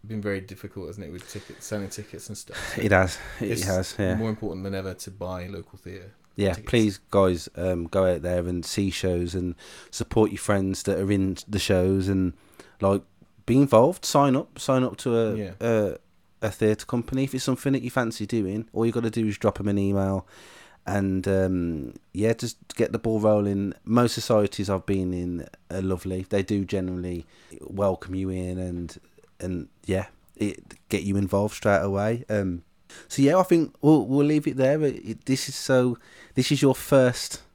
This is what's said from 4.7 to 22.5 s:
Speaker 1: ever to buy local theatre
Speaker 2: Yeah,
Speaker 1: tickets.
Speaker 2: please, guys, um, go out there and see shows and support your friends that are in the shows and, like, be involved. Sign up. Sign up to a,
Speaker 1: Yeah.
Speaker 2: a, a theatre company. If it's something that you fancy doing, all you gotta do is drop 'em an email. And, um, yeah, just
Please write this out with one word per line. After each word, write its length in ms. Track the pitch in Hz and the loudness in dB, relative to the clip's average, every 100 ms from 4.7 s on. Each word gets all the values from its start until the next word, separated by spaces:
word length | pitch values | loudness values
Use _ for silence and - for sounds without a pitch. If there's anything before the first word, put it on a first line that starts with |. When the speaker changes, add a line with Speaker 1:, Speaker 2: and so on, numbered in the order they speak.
Speaker 1:
ever 200 | 95 95 | -6 -8
to 160 | 90 - | -10 -14
buy 360 | 95 90 92 90 | -12 -10 -8 -10
local 320 | 95 - 95 | -12 -14 -20
theatre 340 | 92 92 95 _ _ - | -16 -16 -18 _ _ -2
Speaker 2:
Yeah, 180 | 98 | 0
Speaker 1:
tickets. 160 | 92 - | 0 0
Speaker 2:
please, 300 | 123 107 98 _ | 4 4 0 _
guys, 380 | 98 95 87 - - | 4 4 2 -6 -4
um, 280 | 92 87 85 | -2 -2 -2
go 200 | 95 92 | 2 2
out 160 | 85 | 2
there 240 | 87 90 87 | 0 -2 -2
and 180 | 90 | -4
see 260 | 82 - 98 | -4 -2 -2
shows 440 | - 95 87 87 | 0 -2 0 -2
and 200 | 92 90 85 - - - | -4 -4 -8 -16 -20 -14
support 400 | - 104 117 107 | -10 -2 2 2
your 80 | 98 | 2
friends 440 | - 101 95 95 | 0 2 2 -2
that 140 | - 92 | -2 -2
are 140 | 98 | 0
in 240 | 101 95 87 - | 2 2 -2 -4
the 120 | 104 | -4
shows 500 | - 92 92 95 95 | 2 4 4 2 2
and, 240 | 95 92 - _ - - _ | 2 0 -2 _ -20 -20 _
like, 220 | 98 98 - _ - _ | 2 2 -2 _ -20 _
be 120 | - 127 | 2 4
involved. 460 | 139 110 139 185 - | 6 6 6 2 0
Sign 300 | 147 139 131 | 4 4 2
up. 220 | - - | -2 -8
Sign 260 | - 131 | 0 0
up 120 | 127 - | 0 -2
to 160 | 123 117 | 0 0
a, 200 | 110 107 | 0 -2
Speaker 1:
Yeah. 160 | 98 95 | -6 -4
Speaker 2:
a, 360 | 117 110 101 - _ _ _ _ | 0 2 0 -4 _ _ _ _
a 100 | 110 | -6
theatre 360 | - 107 107 - | 2 2 2 -2
company. 380 | 120 117 131 | -4 -2 -4
If 100 | 135 | -2
it's 100 | 131 | -2
something 300 | - 127 143 | -2 0 0
that 80 | 135 | 0
you 80 | 123 | 0
fancy 340 | 131 117 - | -2 -2 -4
doing, 440 | 104 117 95 107 117 | -2 0 0 -4 -6
all 140 | - 117 | 0 0
you 60 | |
gotta 180 | 117 117 | 0 -2
do 160 | 117 110 | 0 -2
is 100 | 104 | 0
drop 240 | 107 - | -2 0
'em 80 | 101 | -2
an 80 | 101 | 0
email. 500 | 98 98 98 98 - - - - - - - | 2 2 0 -2 -6 -20 -20 -20 -20 -16 -4
And, 420 | 104 98 95 95 | -2 0 -2 0
um, 680 | 95 92 92 85 80 64 50 _ | 2 2 0 -2 -4 -8 -14 _
yeah, 180 | 92 110 | -2 0
just 240 | 113 117 | 0 -4